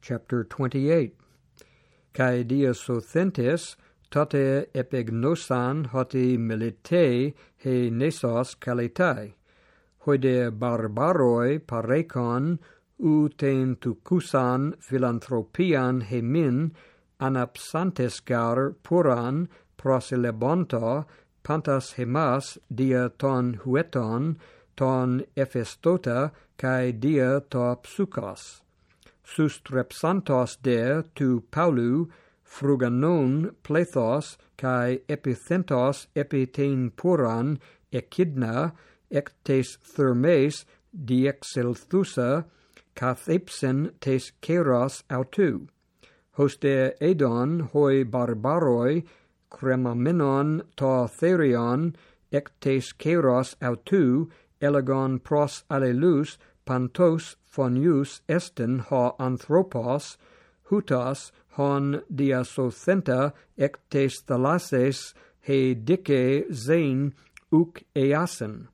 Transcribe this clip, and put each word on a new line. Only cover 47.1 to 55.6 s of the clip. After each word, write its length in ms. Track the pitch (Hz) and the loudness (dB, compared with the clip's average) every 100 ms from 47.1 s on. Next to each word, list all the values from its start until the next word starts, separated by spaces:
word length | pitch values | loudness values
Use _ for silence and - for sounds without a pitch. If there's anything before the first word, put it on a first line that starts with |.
| 175 135 117 131 170 147 | 2 2 2 0 -2 -2
ὅοι 320 | 143 143 135 127 | 2 4 4 2
βαρβάροι, 920 | 123 120 113 117 160 160 120 123 160 165 - _ _ _ | -2 -2 -2 0 2 2 2 2 0 -4 -16 _ _ _
κρεμαμένον 1120 | - 131 131 127 120 127 175 143 135 147 156 - | -6 -2 0 0 0 0 2 2 2 0 -2 -6
τὸ 300 | - 135 131 123 | -4 0 2 0
θηρίον 880 | - 165 180 147 120 117 123 165 160 _ _ _ | 0 2 4 4 2 2 0 -2 -4 _ _ _
ἐκ 160 | 143 143 _ | -4 -4 _
τῆς 260 | 139 135 123 - | -2 0 -2 -6
κεϊρός 580 | 147 170 139 123 131 - | 0 2 4 2 0 -6
αὐτοῦ, 680 | 127 117 - 196 139 127 160 - _ _ | -6 -6 0 4 4 4 0 -8 _ _
ἔλεγον 600 | 143 143 135 135 135 131 | 0 2 2 0 0 -2
πρὸς 380 | - 147 147 - | 0 0 0 -4